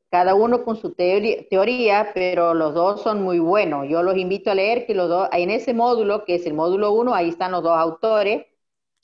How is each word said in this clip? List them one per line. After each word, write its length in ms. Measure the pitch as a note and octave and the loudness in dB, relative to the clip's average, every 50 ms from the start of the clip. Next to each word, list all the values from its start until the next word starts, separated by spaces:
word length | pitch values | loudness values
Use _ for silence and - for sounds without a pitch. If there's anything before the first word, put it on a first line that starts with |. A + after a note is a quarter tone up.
| _ _ | _ _
cada 240 | - F3 F3+ F#3+ F#3+ | 0 2 4 4 4
uno 300 | G3+ A3 A#3 B3 A#3+ - | 4 4 4 2 0 0
con 120 | A#3 A3 | -4 -6
su 180 | G#3+ - F3 - | -6 -6 -10 -4
teori-, 540 | - F3+ F3+ F#3 G3+ G#3 A3+ - - - - | -2 0 2 2 2 0 0 -2 -4 -4 -2
teoría, 640 | G3 F#3+ G3+ A3+ B3+ B3+ A#3+ G#3+ G3 G#3 G#3+ G#3 - | 0 2 2 2 0 0 0 2 2 2 0 -2 -2
pero 400 | F#3 F#3 F3+ F3+ F3 E3+ E3+ E3 | -2 -2 0 0 2 2 2 2
los 180 | E3 D#3+ D3+ D3 | 2 0 0 0
dos 280 | E3+ E3+ F#3+ G3+ G#3 - | 2 2 0 0 0 -2
son 200 | A3+ G#3+ G#3 G3 | -4 -2 -2 -2
muy 180 | F#3 F3+ F3 | 0 0 0
buenos. 480 | E3 E3 F#3+ G#3+ G3+ E3+ D3 C#3+ C#3 C#3 | 2 2 2 2 2 0 -2 -4 -4 -2
Yo 140 | D#3 E3 F3 | -2 0 0
los 140 | F#3+ F#3+ | 0 0
invito 340 | F#3+ F#3 F3+ G3 G3 - A3 | 0 -2 -2 -4 -4 -2 -2
a 40 | G3 | 0
leer 320 | G3 F#3+ G#3 A#3 A#3+ A#3+ | 0 0 0 0 -2 -2
que 80 | - G#3 | -4 -2
los 140 | F#3+ F3+ E3 | -2 0 0
dos, 200 | F3 F3+ F#3+ - - | 0 0 0 0 0
en 180 | F3 F3 F3+ | -2 -2 0
ese 240 | G#3+ A#3 A3+ C4+ A#3+ | -2 -4 -2 -2 0
módulo, 500 | A3+ A#3 B3 B3 A#3 G#3+ G3+ G#3 G#3+ G#3+ | 0 2 2 2 2 0 0 -2 -2 -2
que 120 | - F3 | -2 -4
es 100 | F3 F3 | -2 -2
el 80 | E3 D3+ | -4 -4
módulo 380 | D3+ D#3+ F3 F#3 G3 G#3 G#3 G#3 | -2 -2 0 0 0 0 0 2
uno, 220 | A3+ A#3+ B3+ A#3 | 0 0 0 0
ahí 140 | F#3 F3 E3+ | 0 0 -2
están 240 | E3+ E3+ F#3 F#3 F#3 | -2 -4 -4 -4 -4
los 100 | F3 D#3+ | -2 0
dos 140 | E3 E3+ | 2 2
autores, 680 | D#3+ E3 E3+ A#3+ - - A3 A3 G#3+ G3+ G3+ A3 - - - _ _ _ _ _ _ _ _ _ _ | 2 2 0 -2 -2 -2 0 2 2 2 0 -2 -2 -6 -12 _ _ _ _ _ _ _ _ _ _